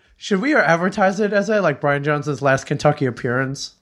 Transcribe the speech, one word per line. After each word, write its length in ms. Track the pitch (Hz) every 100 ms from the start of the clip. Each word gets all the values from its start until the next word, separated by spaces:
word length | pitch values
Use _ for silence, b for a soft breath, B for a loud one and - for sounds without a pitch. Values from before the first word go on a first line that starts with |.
| b _
should 240 | - 190
we 140 | 269 285
advertise 640 | 151 165 180 196 190 196
it 140 | 208
as 160 | 202 202
a, 100 | 214
like, 180 | 175 135
Brian 220 | 143 143
Johnson's 360 | 143 147 143 135
last 240 | 139 135
Kentucky 400 | - 143 151 143
appearance? 680 | 131 120 127 123 131 135 - _